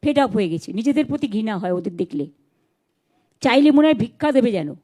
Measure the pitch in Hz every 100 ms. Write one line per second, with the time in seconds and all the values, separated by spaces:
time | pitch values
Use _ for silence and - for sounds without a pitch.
0 | 294 285 269 208 190 165 - 190 226 277
1 | 302 294 285 208 220 202 180 180 175 170
2 | 175 143 139 _ _ _ _ _ _ _
3 | _ _ _ _ 269 254 294 285 311 269
4 | 226 _ 302 269 247 196 147 143